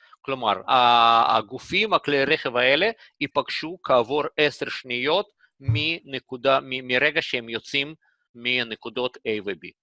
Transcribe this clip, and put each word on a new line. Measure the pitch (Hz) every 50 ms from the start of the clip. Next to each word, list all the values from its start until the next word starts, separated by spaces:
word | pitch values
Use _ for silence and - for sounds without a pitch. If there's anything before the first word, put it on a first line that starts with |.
| _ _ - _ _ -
כלומר, | 135 131 120 107 98 95 95 -
ה-, | 131 127 123 120 120 117 117 117 117 113 - 71 113 113
הגופים, | 107 104 127 123 - - 160 190 214 214 185
הכלי | 156 - - 143 139 135
רכב | 139 156 151 - 135 117
האלה, | 123 123 131 139 156 190 226 226 - - _ _ _
ייפגשו | 151 135 - 139 131 - - - - 160 185 - -
כעבור | - 131 123 113 110 139 151 143 - - -
עשר | 151 143 - - 143 139
שניות | - - - 127 123 123 127 143 160 196 202 - _ _ _ _ _ _
מנקודה, | 139 127 113 147 151 160 165 165 - 139 135 127 - _ 135 123 117 135 135 135
מ-, | 139 135 131 131 131 123
מרגע | 127 127 135 151 147 156
שהם | - - - 123 113 117
יוצאים | 117 110 - - - 143 139 151 160 - _ _ _ _ _ _ _
מהנקודות | 120 117 123 123 127 120 113 110 - - 120 107 127 123 127 - -
A | - 113 110 107 92
ו-B. | 101 95 78 - - - _